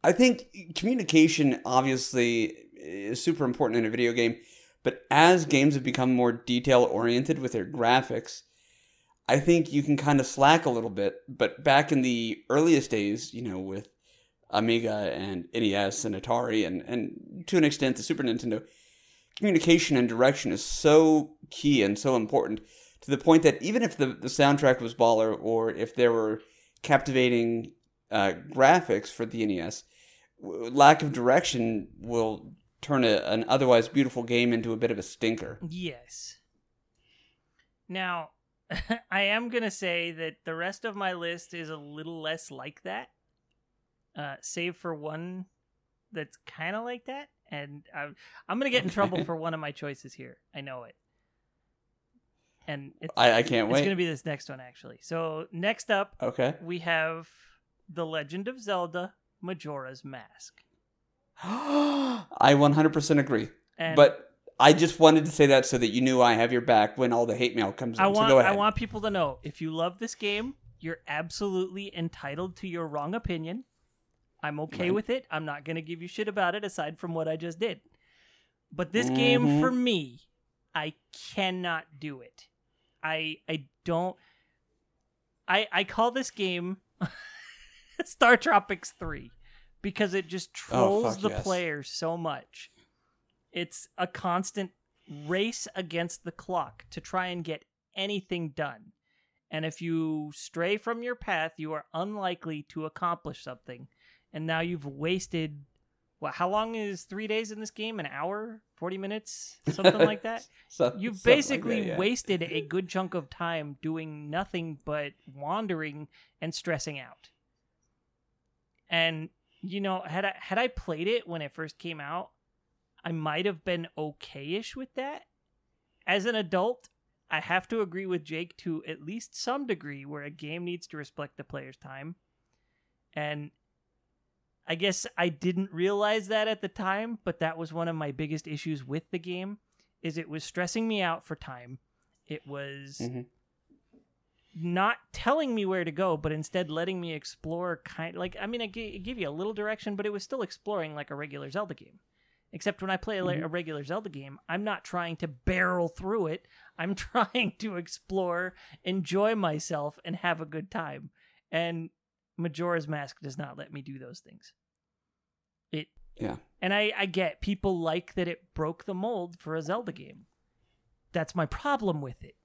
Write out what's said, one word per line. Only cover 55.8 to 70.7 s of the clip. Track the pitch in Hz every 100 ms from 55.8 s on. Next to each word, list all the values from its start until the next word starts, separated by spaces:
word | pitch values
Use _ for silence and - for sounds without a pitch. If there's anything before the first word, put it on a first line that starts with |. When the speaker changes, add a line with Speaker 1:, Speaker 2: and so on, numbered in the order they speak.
| -
Speaker 2:
up, | 202 202 -
Speaker 1:
Okay. | 117 - 127 160
Speaker 2:
we | 170 175
have | 165 165 160 165 165 _ - _ _ _ -
The | 160 160
Legend | 160 143 175 202
of | 254
Zelda, | 208 185 175 175 185 _ _ _
Majora's | 175 170 151 143 131 131
Mask. | 139 131 107 _ - _ _ _ _ _ _ _ _ -
Speaker 1:
<gasps> |
I | 180 233 294 285 294 285 269 240 180 - 139 143
one | 143
hundred | 147 156
percent | 156 143 147
agree. | 135 117 110 _ _ -
Speaker 2:
And | 165 156
Speaker 1:
But | 143 - - _ - -
I | 135
just | 151 165 -
wanted | 160 160 151
to |
say | - 143
that | 135 127
so | 131
that | 113
you | 113
knew | 131 127
I | 120
have | 110 117
your | 123
back | 117 113 107 -
when | 123
all | 117 117
the | 107
hate | 123 113
mail | 98
comes | - 123 113
in. |
Speaker 2:
I | 196
want, | 202 214
Speaker 1:
So |
go | 135
ahead. | 185
Speaker 2:
I | 202
want | 208 214
people | 233 208
to | 214
know, | 196 151 127
if | 147 -
you | 160
love | 160 170 185
this | 226
game, | - 208 208 247 - -